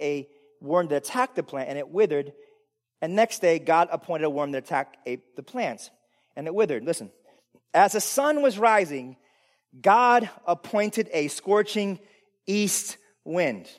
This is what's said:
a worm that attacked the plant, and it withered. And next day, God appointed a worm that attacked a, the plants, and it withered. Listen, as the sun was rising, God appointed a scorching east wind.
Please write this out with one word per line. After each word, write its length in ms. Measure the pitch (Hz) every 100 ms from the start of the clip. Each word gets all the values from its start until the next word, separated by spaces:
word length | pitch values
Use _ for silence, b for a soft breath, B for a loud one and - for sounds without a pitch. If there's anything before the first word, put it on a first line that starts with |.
a 260 | 147 143 139 b b _
worm 260 | 139 170 170
that 80 | 143
attacked 400 | 139 254 254 -
the 60 |
plant, 260 | 160 139 131
and 100 | 143
it 100 | 139
withered. 420 | 170 208 147 143 - b b b _ _ _
And 120 | 160
next 260 | 190 226 -
day, 180 | 175 165
God 300 | 151 165 170
appointed 320 | 165 - 165
a 60 | 156
worm 220 | 143 147
that 120 | 139
attacked 320 | 127 147 139 _ -
a, 120 | 123 _ -
the 60 |
plants, 480 | - 254 196 113 - _ _ _ _
and 120 | - 156
it 80 |
withered. 280 | 185 220 131
Listen, 280 | 127 165 104 _ b b b _ _
as 180 | 156 196
the 80 | 214
sun 400 | - - 285 302
was 180 | 285 202
rising, 600 | 226 214 175 143 127 131 _ _ _ _ _ 127
God 520 | 156 214 247 240 214 - -
appointed 640 | 170 - 214 208 214 220
a 160 | 165 147
scorching 720 | - - 208 208 214 202 185 b b b _ -
east 500 | 202 208 - - - b b
wind. 460 | - 170 165 104 85